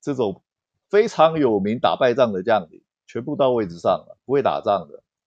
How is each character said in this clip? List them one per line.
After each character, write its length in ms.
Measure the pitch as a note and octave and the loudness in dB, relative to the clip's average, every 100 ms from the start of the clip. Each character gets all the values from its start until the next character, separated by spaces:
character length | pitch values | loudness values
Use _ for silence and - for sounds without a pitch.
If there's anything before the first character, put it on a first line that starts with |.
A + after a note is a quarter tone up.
这 120 | - | -8
种 280 | B2+ G#2 F#2 _ _ _ _ _ | -4 -4 -6 _ _ _ _ _
非 180 | G#3 A3+ | 0 2
常 300 | - D#3+ D#3+ | 4 2 4
有 220 | C3 G#2 | 2 2
名 200 | G2+ A#2+ | 0 -2
打 160 | F#2+ E2 | -2 2
败 180 | B2+ | 2
仗 200 | A#2+ A#2+ | 2 0
的 80 | F#2 | 0
将 260 | G#2 G#2+ E2 | 0 -2 -2
领， 100 | - _ _ _ | -18 _ _ _
全 180 | A#2 | -12
部 120 | C3+ - | -8 0
到 160 | C3+ | 0
位 160 | A#2+ G2 | 0 -2
置 100 | E2+ | -4
上 140 | G#2 | -2
了。 260 | E2+ - - - | -2 -4 -20 -4
不 80 | |
会 80 | C#3 | -2
打 200 | G#2+ D2 | -2 -4
仗 260 | G#2+ G2 D2 | -2 -2 -4
的， 140 | - _ _ | -20 _ _